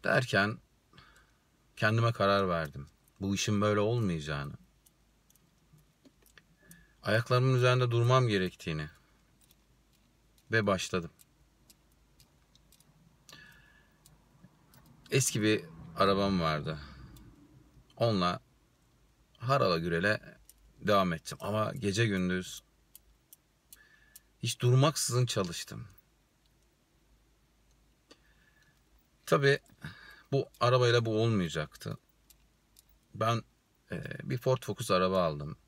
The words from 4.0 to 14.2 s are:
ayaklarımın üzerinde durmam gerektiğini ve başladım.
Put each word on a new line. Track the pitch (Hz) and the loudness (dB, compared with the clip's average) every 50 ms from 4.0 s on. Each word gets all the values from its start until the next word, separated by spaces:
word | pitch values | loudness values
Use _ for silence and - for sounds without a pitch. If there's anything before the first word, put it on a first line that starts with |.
| 110 95 85 80 71 76 76 71 71 71 - - - _ _ _ _ _ _ _ _ _ _ _ _ _ _ _ _ _ _ _ _ _ - - _ _ _ _ _ - _ _ _ _ _ - _ _ _ _ _ - - - _ _ _ _ - | 0 -2 -2 -4 -4 -6 -6 -6 -6 -10 -12 -16 -20 _ _ _ _ _ _ _ _ _ _ _ _ _ _ _ _ _ _ _ _ _ -20 -20 _ _ _ _ _ -20 _ _ _ _ _ -20 _ _ _ _ _ -20 -20 -20 _ _ _ _ -2
ayaklarımın | - 104 113 117 - 123 123 127 131 131 | 0 0 0 2 2 2 2 4 2 2
üzerinde | 123 123 127 123 127 127 120 | 4 4 4 4 2 2 2
durmam | 117 120 117 120 127 131 127 | 2 2 4 4 4 4 4
gerektiğini | 117 104 95 92 90 - _ - 87 80 78 76 78 - _ _ _ _ _ _ _ _ _ _ _ _ _ _ _ _ _ _ _ _ _ _ _ _ _ _ _ _ _ _ _ | 4 2 0 0 -2 -6 _ -8 -6 -6 -6 -8 -10 -14 _ _ _ _ _ _ _ _ _ _ _ _ _ _ _ _ _ _ _ _ _ _ _ _ _ _ _ _ _ _ _
ve | 110 113 104 | 0 2 2
başladım. | 101 98 90 - - - 90 82 82 _ _ - _ _ _ _ _ _ _ _ _ - _ _ _ _ _ _ _ _ _ - _ _ _ _ _ _ _ _ _ - _ _ _ _ _ _ _ _ _ _ - - - - - - - - _ _ - _ _ _ _ _ - - _ | 2 0 0 -2 -4 -4 -6 -6 -6 _ _ -20 _ _ _ _ _ _ _ _ _ -20 _ _ _ _ _ _ _ _ _ -20 _ _ _ _ _ _ _ _ _ -20 _ _ _ _ _ _ _ _ _ _ -20 -20 -20 -20 -20 -20 -20 -20 _ _ -20 _ _ _ _ _ -20 -20 _